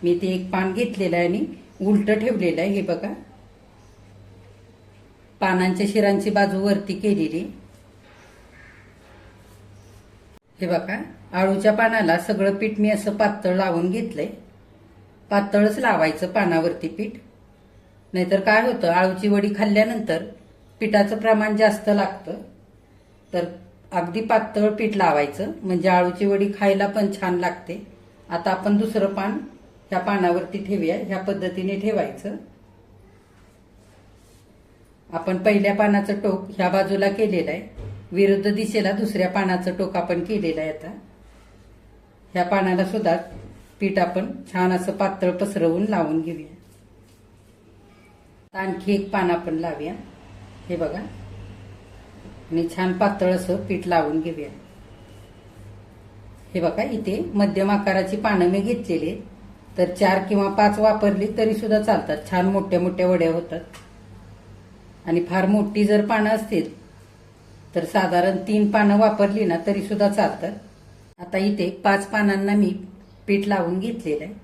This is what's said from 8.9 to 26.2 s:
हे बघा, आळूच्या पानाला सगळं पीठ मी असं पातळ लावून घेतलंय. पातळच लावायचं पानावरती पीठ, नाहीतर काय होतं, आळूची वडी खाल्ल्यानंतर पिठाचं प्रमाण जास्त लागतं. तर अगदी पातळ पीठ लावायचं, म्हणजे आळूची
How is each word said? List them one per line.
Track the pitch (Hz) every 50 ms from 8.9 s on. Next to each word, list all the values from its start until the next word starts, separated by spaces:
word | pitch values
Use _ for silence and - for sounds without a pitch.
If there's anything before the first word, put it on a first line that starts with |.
| - - - - - - - - - - - - - - - - - - - - - - - - - - - - - - _ _ _ -
हे | 185
बघा, | 175 175 165 - 190 196 - 311 - - - - - -
आळूच्या | 180 190 190 196 190 202 214 214
पानाला | 214 226 226 226 220 208 165 165 175
सगळं | - - 208 185 196 196 196
पीठ | 196 220 220 214 -
मी | 208 214
असं | 214 202 - 208 202
पातळ | 208 220 208 208 202 - 185 180
लावून | 185 196 185 170 165 170 185
घेतलंय. | 185 226 233 - - 147 151 208 - - - - - - - - - - - - - - - - - - - -
पातळच | 208 202 202 - - 208 208 214 214 269
लावायचं | 262 240 202 165 160 160 151 - 185 180 -
पानावरती | 220 196 175 170 165 160 175 165 - - 160
पीठ, | - - 208 208 - - - - - - - - - _ _ - _ - _ - - - _ _ -
नाहीतर | 185 180 180 196 196
काय | 196 220 214 220 233
होतं, | 254 233 - - 170
आळूची | 170 175 185 190 185 185 196 208
वडी | 202 202 196 208 202
खाल्ल्यानंतर | - 214 208 202 208 214 214 226 220 208 - 165 160 208 - - - - - - - - - - -
पिठाचं | 220 208 208 208 202 202 220 208
प्रमाण | - 226 220 208 214 214 214
जास्त | 208 220 214 214 - - -
लागतं. | 208 202 196 - - - - - 180 - - - - - - - - - _ _ - - _ _ _ - _ _ -
तर | 180 175 175 - - - - - - - - -
अगदी | 180 170 175 170 220
पातळ | 220 226 240 220 214 - - 214 208 214
पीठ | 208 - 226 214 208
लावायचं, | 202 185 170 147 147 147 143 - - - 147 165 - -
म्हणजे | 190 180 175 165 190
आळूची | 185 180 180 180 180 -